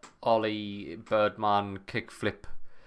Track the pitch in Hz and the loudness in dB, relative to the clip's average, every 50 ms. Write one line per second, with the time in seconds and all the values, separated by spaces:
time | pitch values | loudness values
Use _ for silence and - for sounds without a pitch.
0 | - - _ _ - 117 113 110 110 110 107 107 104 101 101 101 92 71 85 110 | -20 -20 _ _ 2 4 4 4 4 0 -2 -2 -6 -6 -8 -8 -10 -10 -12 -12
1 | 110 - 110 107 104 104 - 110 107 104 101 101 101 98 98 95 - - - 113 | -4 0 2 4 4 4 2 0 2 4 4 4 2 0 -6 -8 -10 -6 -6 -6
2 | - - - - 104 104 - - - - - - - - - - - | -6 -6 -10 -2 -2 -2 -2 -2 -6 -4 -4 -2 -2 -4 -8 -12 -16